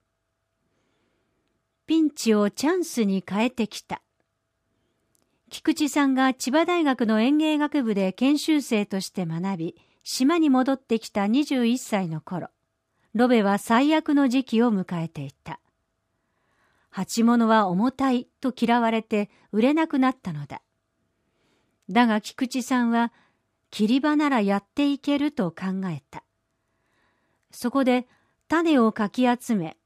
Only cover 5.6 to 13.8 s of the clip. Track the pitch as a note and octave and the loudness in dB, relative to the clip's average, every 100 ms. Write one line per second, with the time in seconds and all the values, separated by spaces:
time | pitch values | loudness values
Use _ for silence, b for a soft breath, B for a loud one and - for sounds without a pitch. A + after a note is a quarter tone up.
5.6 | - D#4 D4+ D4+ C#4 C4 C4 C4 - C#4+ | -4 -2 0 2 2 2 0 0 -2 0
6.6 | E4 F4 D4+ B3+ A3 G#3+ A#3 D4+ D#4 D4+ | 2 0 0 0 0 2 2 2 2 0
7.6 | D4 D4 A3+ G3 F#3+ - B3+ D4 - D4+ | 0 -2 0 0 -2 0 0 2 2 0
8.6 | B3 A3 G3+ F#3+ F3+ - E3+ E3 F#3 F#3 | 0 -2 -2 -4 -6 -6 -6 -4 -6 -4
9.6 | E3 b b b - - C4 E4+ D#4 B3+ | -6 b b b -12 0 2 4 4 4
10.6 | B3+ C4+ - A3+ - G#3+ G3+ B3 D4 C4+ | 2 -2 -2 -4 -2 -4 0 0 0 0
11.6 | A#3 B3 - G#3 F3+ D#3+ - F3+ - _ | 0 0 -2 -4 -4 -6 -8 -10 -10 _
12.6 | _ _ _ _ _ G#3 B3 A#3+ G3 G3 | _ _ _ _ _ 0 2 4 2 0
13.6 | - A#3 | 0 2